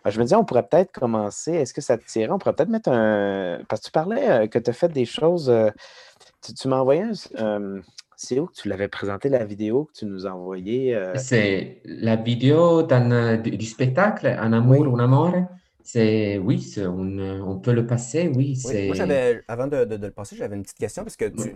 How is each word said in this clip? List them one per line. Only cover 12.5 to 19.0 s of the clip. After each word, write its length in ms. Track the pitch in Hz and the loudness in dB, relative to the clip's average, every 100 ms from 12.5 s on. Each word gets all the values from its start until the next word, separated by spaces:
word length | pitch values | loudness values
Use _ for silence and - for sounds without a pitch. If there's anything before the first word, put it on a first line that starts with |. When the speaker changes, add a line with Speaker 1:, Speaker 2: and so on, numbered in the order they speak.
| 151 170 165 | 6 6 4
Speaker 2:
d'un, 280 | 143 127 120 | 4 4 4
euh, 240 | 120 117 113 | 2 2 0
du, 200 | 113 101 | -2 -4
du 80 | 113 | -8
spectacle, 600 | - 131 131 208 214 143 | -2 0 2 2 2 -2
Un 260 | - 113 | 0 2
amour, 340 | 113 123 139 139 | 4 6 6 6
Speaker 1:
Oui. 60 | 120 | 2
Speaker 2:
un 40 | |
amore. 320 | 123 139 170 180 180 - _ _ | 4 4 4 2 -2 -6 _ _
C'est, 540 | - 117 110 110 104 101 | -6 2 2 2 0 -2
oui, 240 | 95 151 | 0 -2
c'est, 260 | - - 95 | -2 -6 -4
on, 300 | 92 95 98 | -4 -6 -6
euh, 220 | 95 98 | -6 -6
on 180 | 95 95 | -6 -6
peut 140 | 123 | 0
le 120 | 117 117 | 0 2
passer, 420 | 127 - 160 175 | -2 -2 -2 -2
oui, 60 | 127 | 0
Speaker 3:
Oui, 200 | 139 131 | -2 -2
Speaker 2:
c'est 300 | 123 104 98 | -4 -4 -2
Speaker 3:
moi, 80 | |
j'avais, 480 | - | -2